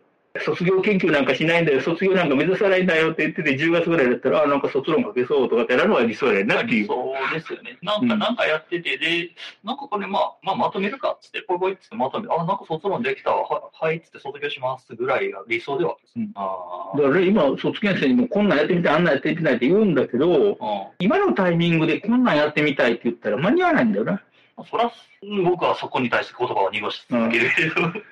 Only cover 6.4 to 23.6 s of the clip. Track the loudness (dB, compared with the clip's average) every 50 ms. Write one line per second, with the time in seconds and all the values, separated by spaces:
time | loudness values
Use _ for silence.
6.4 | 2 0 0 0 0 0 0 0 0 0 -2 -4 -4 -6 -6 -4 -4 -4 -4 -6
7.4 | -8 -10 -12 -12 -12 -18 -18 -12 -6 -4 -2 0 0 0 0 0 0 -2 -2 0
8.4 | 0 0 0 -2 -4 -6 -8 -6 -4 -4 -4 -2 -2 -2 -2 -2 -4 -6 _ -16
9.4 | -18 -18 -18 _ -10 -10 -10 -10 -8 -6 -6 -6 -4 -2 -2 -2 -2 -2 -4 _
10.4 | -4 -4 -2 -2 -2 -2 -2 -2 -4 -4 -4 -4 -4 -6 -6 -6 -12 -14 -12 -12
11.4 | -4 -4 -2 0 0 -2 -2 -4 _ -16 -6 -4 -4 -4 -4 -6 -6 -4 -2 -2
12.4 | 0 -2 -2 -4 -4 -8 -8 -4 -4 -4 -2 -2 -2 -4 -4 -4 -2 -2 -2 -2
13.4 | -2 -2 -4 -6 -6 -10 _ -4 -2 -2 -2 -4 -8 _ _ -14 -14 -12 -10 -8
14.4 | -8 -8 -8 -4 -6 -6 -6 -6 _ -18 -8 -6 -2 -2 0 -2 -2 -4 -6 -8
15.4 | -8 -6 -6 -6 -4 -4 -4 -2 -2 -2 -4 _ _ _ -8 -8 -8 -8 -6 -6
16.4 | -6 -6 -6 -8 -10 -12 -12 -12 -10 -6 -2 0 2 2 4 2 4 4 4 4
17.4 | 4 2 0 0 -4 -4 -4 -2 -2 -2 0 2 2 2 4 2 2 2 0 2
18.4 | 2 2 4 2 2 2 0 0 2 2 2 2 2 2 2 0 0 -2 -2 0
19.4 | 0 0 0 2 2 2 4 4 4 4 2 2 0 0 0 0 2 4 4 4
20.4 | 4 2 0 -2 -4 -6 -6 -6 -6 -12 -8 -2 0 2 2 2 2 2 2 2
21.4 | 2 2 2 2 2 2 2 2 2 0 0 -2 0 0 2 2 4 4 4 2
22.4 | 2 0 0 0 0 0 2 2 2 0 0 0 -2 -4 -4 -4 -4 -4 -2 0
23.4 | 2 2 2 4